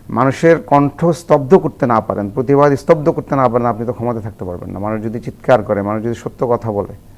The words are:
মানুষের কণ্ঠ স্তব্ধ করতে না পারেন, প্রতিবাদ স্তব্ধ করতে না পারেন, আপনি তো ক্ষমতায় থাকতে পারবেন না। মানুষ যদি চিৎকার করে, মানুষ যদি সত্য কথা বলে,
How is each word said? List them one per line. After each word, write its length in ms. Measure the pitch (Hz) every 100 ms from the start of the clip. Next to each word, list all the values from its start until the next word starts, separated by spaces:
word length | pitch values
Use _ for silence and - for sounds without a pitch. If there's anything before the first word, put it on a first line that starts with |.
| -
মানুষের 520 | 113 131 131 165 165
কণ্ঠ 420 | - 143 143 -
স্তব্ধ 500 | 170 160 - 151 131
করতে 320 | 190 156 - 127
না 140 | 110
পারেন, 300 | 107 101 101
প্রতিবাদ 420 | 107 123 139 147
স্তব্ধ 380 | 135 - 160 147
করতে 260 | 151 - 139
না 120 | 127
পারেন, 180 | 120 120
আপনি 200 | 110 117
তো 60 |
ক্ষমতায় 300 | 107 120 113
থাকতে 220 | 107 -
পারবেন 260 | 92 90 95
না। 80 | 92
মানুষ 260 | 104 110
যদি 160 | 110 113
চিৎকার 420 | 110 - - 123
করে, 200 | 104 101
মানুষ 220 | 101 107
যদি 100 | 113
সত্য 320 | 113 - - 123
কথা 260 | 120 117
বলে, 200 | 101 92 - -